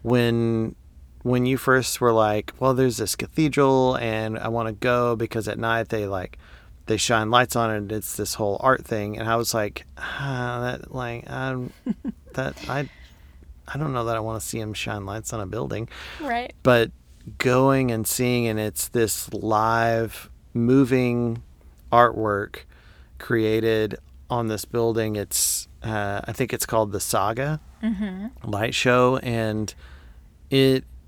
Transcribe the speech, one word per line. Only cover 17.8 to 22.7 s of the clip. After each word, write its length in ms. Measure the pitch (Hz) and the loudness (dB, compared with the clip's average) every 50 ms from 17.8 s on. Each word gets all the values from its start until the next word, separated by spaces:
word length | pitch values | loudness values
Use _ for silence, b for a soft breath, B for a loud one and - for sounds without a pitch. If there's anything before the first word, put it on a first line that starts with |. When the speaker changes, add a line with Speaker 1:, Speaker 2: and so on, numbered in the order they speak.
| 131 123 | 2 0
Speaker 1:
and 160 | 117 110 110 | 0 -2 -2
seeing, 400 | - - - 127 123 123 123 120 | -2 -2 0 2 2 2 2 2
and 120 | 117 110 107 | 0 0 -2
it's 300 | 107 107 - - - - | -2 -4 -4 -6 -8 -2
this 420 | - 120 113 104 - - - - - | 2 2 2 2 2 -4 -6 -8 -8
live, 960 | 104 - 107 110 107 110 113 113 117 113 117 117 113 113 107 - - - - - - - - - | -6 -2 2 2 4 4 4 2 2 2 2 2 2 0 -2 -6 -12 -18 -18 -20 -20 -20 -8 -2
moving 880 | 120 117 120 127 135 139 120 131 127 127 123 120 120 120 117 113 117 - - - - - - - - - - - | 0 4 6 6 6 6 6 4 2 2 2 0 0 0 -2 -2 -4 -8 -14 -20 -20 -20 -20 -20 -20 -8 4 6
artwork 720 | 120 120 117 - - 110 107 104 101 104 - - - - b | 6 6 6 4 0 0 0 0 0 -2 -4 -10 -16 -18 b